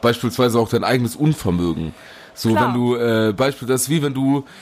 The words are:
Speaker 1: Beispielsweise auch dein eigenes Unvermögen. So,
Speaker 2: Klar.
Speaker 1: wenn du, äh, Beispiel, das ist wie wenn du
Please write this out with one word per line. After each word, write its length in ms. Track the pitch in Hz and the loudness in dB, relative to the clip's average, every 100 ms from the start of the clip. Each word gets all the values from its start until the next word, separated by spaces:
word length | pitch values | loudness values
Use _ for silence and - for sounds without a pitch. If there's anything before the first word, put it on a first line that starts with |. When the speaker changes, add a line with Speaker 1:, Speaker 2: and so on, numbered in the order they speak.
Speaker 1:
Beispielsweise 560 | 117 117 120 - 123 117 | -2 0 -2 0 2 2
auch 100 | 110 | 0
dein 160 | 117 | 0
eigenes 320 | 101 127 120 - | 0 0 0 0
Unvermögen. 800 | 151 151 101 87 87 80 82 - - - - | 0 0 -2 0 0 -2 -6 -10 -20 -20 -20
So, 160 | - 113 | -4 0
Speaker 2:
Klar. 160 | 110 - | 2 2
Speaker 1:
wenn 60 | |
du, 220 | 120 120 120 | 0 0 0
äh, 360 | 120 110 110 | 0 2 2
Beispiel, 340 | 98 135 139 120 | 2 0 -2 -2
das 140 | 131 | -2
ist 60 | 127 | 0
wie 140 | 160 | 0
wenn 100 | 143 | 0
du 300 | 135 135 139 139 - | 0 0 0 -2 -18